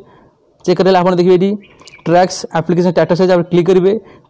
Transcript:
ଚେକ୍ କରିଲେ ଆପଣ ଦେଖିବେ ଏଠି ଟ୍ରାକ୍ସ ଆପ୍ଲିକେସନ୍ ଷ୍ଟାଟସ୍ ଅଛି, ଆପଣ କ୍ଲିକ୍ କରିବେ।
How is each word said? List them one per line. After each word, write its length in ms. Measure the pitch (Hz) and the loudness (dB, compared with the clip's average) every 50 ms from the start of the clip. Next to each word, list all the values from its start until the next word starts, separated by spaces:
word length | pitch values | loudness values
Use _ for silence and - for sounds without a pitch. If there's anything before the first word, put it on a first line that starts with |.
| - - _ _ _ _ _ _ _ _ _ _ - | -6 -14 _ _ _ _ _ _ _ _ _ _ -4
ଚେକ୍ 140 | 175 180 - | -2 -2 0
କରିଲେ 200 | 185 190 190 180 | 2 2 2 2
ଆପଣ 140 | 180 185 185 | 2 0 0
ଦେଖିବେ 200 | 175 175 185 185 | 0 2 2 2
ଏଠି 160 | 170 190 196 208 202 - - _ _ - - - - - | 2 0 -2 -4 -6 -12 -18 _ _ -20 -20 -20 -12 -4
ଟ୍ରାକ୍ସ 320 | 160 165 175 185 170 - - - - - | 0 0 2 2 0 -2 -8 -10 -8 -6
ଆପ୍ଲିକେସନ୍ 380 | 165 160 - 175 170 175 185 | -6 -4 -2 -2 0 0 0
ଷ୍ଟାଟସ୍ 280 | 160 175 160 160 180 160 | 0 0 0 0 0 0
ଅଛି, 100 | 185 185 | 0 2
ଆପଣ 100 | 185 175 | 0 0
କ୍ଲିକ୍ 240 | 170 170 170 175 170 | 0 0 -2 0 0
କରିବେ। 260 | 185 185 185 175 190 208 220 - - - - _ | 2 2 2 2 0 -2 -4 -6 -12 -20 -20 _